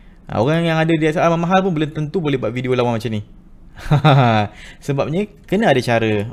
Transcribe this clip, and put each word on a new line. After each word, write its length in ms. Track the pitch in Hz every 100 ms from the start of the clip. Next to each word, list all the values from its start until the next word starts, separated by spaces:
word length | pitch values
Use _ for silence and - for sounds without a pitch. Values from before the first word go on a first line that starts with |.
| - - -
Ah, 160 | 101
orang 240 | 123 160 170
yang 80 |
ada 160 | 160 160
D 160 | 160 156
S 80 |
L 80 | 151
R 160 | 156 165
mahal 240 | 170 190
pun 80 | 190
belum 240 | 156 151
tentu 240 | 151 151 190
boleh 160 | 151
buat 160 | 135 117
video 240 | 123 123
lawa 240 | 123 120 117
macam 160 | 120
ni. 80 | 110 107 - - - - -
<laughs> 1040 | - 147 156 139 123 110 104 - - - -
Sebabnya 440 | 139 107 165 208 - -
kena 240 | 190 220
ada 80 | 135
cara, 480 | 123 117 110 107 104